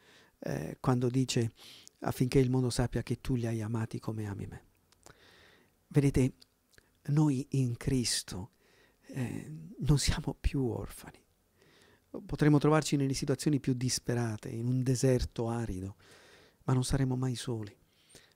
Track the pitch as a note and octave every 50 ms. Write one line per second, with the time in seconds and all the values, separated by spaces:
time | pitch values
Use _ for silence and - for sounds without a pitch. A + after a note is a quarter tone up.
0 | _ - - - - _ _ - - - - C3+ D3+ - - - - - B2+ B2
1 | B2+ B2 A#2 C3 C3 - - B2+ A#2 A2+ - - - - - - - - _ -
2 | - - - - C3 B2 - C#3 C3 B2 B2+ C3 B2+ B2 - - B2 - - A#2
3 | - - A#2+ - - - C3 A#2+ A#2 A2+ A#2 A2+ G#2+ G#2+ A#2 A2+ A2 - - A#2
4 | - - A2 A2 G#2+ G#2 G2+ G#2 G2 G2 - - - _ _ _ _ _ _ _
5 | - - - _ - - - - - - - _ _ _ _ _ _ - - D3
6 | C#3 C#3 - C#3+ B2+ C3+ - _ - _ _ _ _ _ _ - _ _ _ _
7 | - - C#3+ D#3 D#3 D3+ C3+ B2+ - - - C3+ C3 A#2+ A#2+ - - - C3+ B2+
8 | A#2 - - - - - E3+ F3 - - _ _ _ _ _ _ _ _ _ _
9 | _ - C4+ C#3 B2 - - G#1 - - D#3 D#3+ D#3+ E3 A3+ - F#3 B2+ D3 C3+
10 | - - - - D3 C#3 - _ - - - C#3+ C3 A#2 G#2+ G#2+ A2 - - -
11 | - - - - _ _ _ _ _ _ _ _ _ _ _ _ _ _ _ _
12 | _ _ - - - - D3 - D3+ D3+ D3 C#3+ C#3+ D3 D3+ D#3 D#3 - D#3 C#3+
13 | C#3 C3+ C3+ - - C#3+ C3+ - - E3 D3+ C3 - - C3 B2 B2 B2 - -
14 | - - B2 A#2+ A#2+ A#2 G#2+ G#2+ - - A#2 A2+ A#2 B2 B2+ C3 B2 B2+ C3 A2+
15 | - C3 B2+ B2 - - - - A#2 A2+ A#2 A#2 A#2 A2+ G2 F#2 F#2+ F#2+ G2+ _
16 | - - - - - - - - - - _ _ - - C3 B2+ B2+ - - C3
17 | C3+ B2+ B2+ B2+ C3 C3 B2 A#2 - - A#2 A2 G#2+ - - _ _ _ _ _
18 | _ _ - - _ _ _